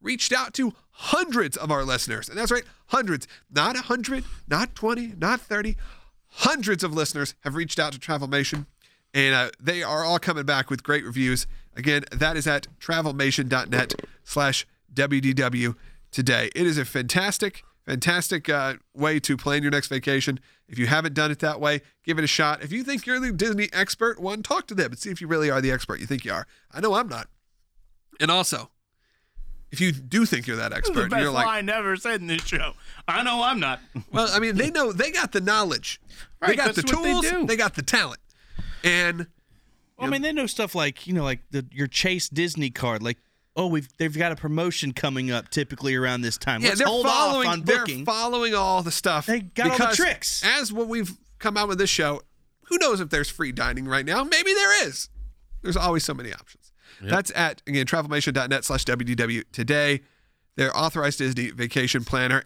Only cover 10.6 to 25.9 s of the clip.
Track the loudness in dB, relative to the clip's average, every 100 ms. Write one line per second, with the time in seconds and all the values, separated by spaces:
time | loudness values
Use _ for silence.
10.6 | 0 -2 0 0 0 0 2 2 -2 -6
11.6 | -12 -4 2 2 0 0 0 2 0 0
12.6 | -2 -12 -4 0 0 2 2 2 2 0
13.6 | 0 0 0 -4 -10 -16 -6 0 2 0
14.6 | -4 _ _ 0 2 2 2 2 2 2
15.6 | -2 -4 -12 -20 -10 -2 2 2 2 0
16.6 | 2 2 -2 -2 0 0 2 0 -2 -4
17.6 | -20 _ -6 -2 2 2 2 -2 0 0
18.6 | 0 -4 _ -2 0 2 0 0 0 0
19.6 | 2 0 0 -4 0 0 0 -4 _ _
20.6 | -10 -2 2 2 0 0 0 0 -2 0
21.6 | 0 0 -4 _ -4 0 2 4 2 2
22.6 | -4 -6 -4 -4 -2 -2 0 0 0 0
23.6 | -2 0 -2 0 -2 -2 -6 -4 -2 -2
24.6 | -2 -2 -2 -2 -8 -6 -2 2 2 2
25.6 | 2 0 -4